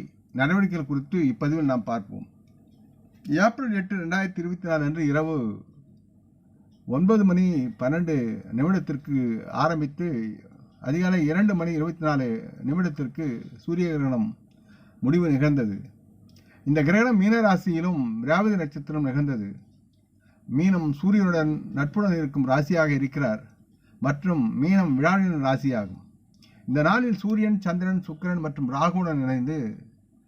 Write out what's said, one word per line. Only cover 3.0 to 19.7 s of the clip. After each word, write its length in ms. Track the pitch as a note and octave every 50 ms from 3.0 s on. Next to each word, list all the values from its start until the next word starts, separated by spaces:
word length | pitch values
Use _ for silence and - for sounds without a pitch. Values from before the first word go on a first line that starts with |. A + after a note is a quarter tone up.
| - _ _ - - - C#3+ E3 G3
ஏப்ரல் 320 | A3+ A3+ - C4+ A#3+ G#3+ G3
எட்டு, 140 | F#3 F#3 G#3 F#3+
ரெண்டாயிரத்தி 420 | E3+ E3 E3+ F#3+ G3 F#3+ F#3 F3+ E3+
இருபத்தி 240 | F3 F3+ F3 - E3+
நாலு 160 | D#3+ D#3 D3 C#3+
அன்று 160 | D#3 E3+ D#3+ C#3+
இரவு 240 | C#3+ D3+ D#3+ D#3+ D#3+ D3 A#2+ G#2+ G2+ G2+ - - - - - - - - _ _ _ - _ _ _ _ _ _ - - _ - - _ _ -
ஒன்பது 380 | A#2 C#3 F3+ F#3+ A3+ A3 G3+ F#3+
மணி 160 | F3 F3+ F#3 F#3 F3 D3 B2+ B2 A2 -
பன்னெண்டு 340 | B2 B2+ D3+ E3+ F3 E3 D#3 C#3 A#2+ A2+ G#2+ G2+ F2+ G2 G#2+ A#2+
நிமிடத்திற்கு 580 | C#3 E3+ F#3+ F3+ D3 - C#3+ C3 - - C#3+ C3+ B2+ A#2+ A2+ A2 - - - A#2+ C#3
ஆரம்பித்து 420 | D#3+ E3+ D#3 D3+ C#3 D3 - F3 F3 D3+ A#2 A2+ A2 G#2+ - - - - - - - _ - - B2+
அதிகாலை 320 | C#3+ F3 F3+ F3+ F#3 F3+ D3+ D3
இரண்டு 260 | D#3+ F#3 G#3 G#3 G3 F3
மணி 180 | E3 E3+ E3 D3+
இருபத்தி 260 | D3+ E3+ D#3+ - D#3+ D3+
நாலு 180 | D3 C#3 C3 A#2+ A2+ A2 - - - - G#2+ B2+
நிமிடத்திற்கு 580 | D3 F3+ F#3 E3+ C#3+ - C#3+ A#2+ - - E3 C#3+ A#2 A2+ - - - - -
சூரிய 220 | - E3+ F3 F3+ E3+ D#3+
கிரகணம் 340 | D3 C#3 C3+ B2+ A#2 G#2+ A2 - - - _ _ _ _ - - - - - - - -
முடிவு 240 | B2+ D#3 F3 F3 E3 C#3+
நிகழ்ந்தது. 420 | C3 C#3+ D3+ D3 C#3 A#2+ G#2+ G2 G2 - - - - - - - - - - - - _ _ - - -
இந்த 140 | C3+ D3 D#3 D3 C#3+
கிரகணம் 340 | F3+ G#3+ A#3 B3+ A#3+ G3 F#3
மீன 220 | G#3 A3+ A#3 A3 G3+
ராசியிலும் 560 | F#3+ F3 - F#3+ E3+ D#3+ E3+ F#3 F3+ D3+ B2+ A#2 A2 A2+ A#2+ C#3
ரேவதி 280 | D#3+ F3+ G#3 G#3+ G#3 F#3 D#3+
நட்சத்திரம் 460 | C#3+ - D3+ C#3 - D3+ D3+ D3 C3
நிகழ்ந்தது. 400 | B2+ C#3+ D3 C#3+ C3+ A2+ G#2 G2 G2 - - -